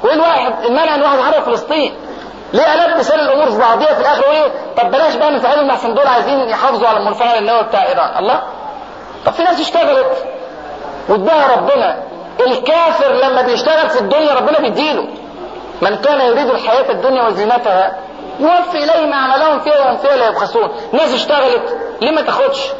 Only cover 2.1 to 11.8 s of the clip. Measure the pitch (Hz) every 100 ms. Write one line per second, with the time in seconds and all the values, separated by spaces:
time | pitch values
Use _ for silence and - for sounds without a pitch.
2.1 | - - - - 214 311 311 339 330 -
3.1 | 311 285 269 302 214 240 254 302 - 277
4.1 | 294 277 302 285 - - - 233 262 311
5.1 | - 302 285 240 294 277 254 233 233 571
6.1 | 240 - 277 240 220 262 233 233 214 202
7.1 | 202 240 233 208 226 226 208 175 180 151
8.1 | - 190 311 - - - - - - -
9.1 | - - - 339 339 311 339 294 269 -
10.1 | - - - - - - - - - -
11.1 | 202 196 311 277 233 - 277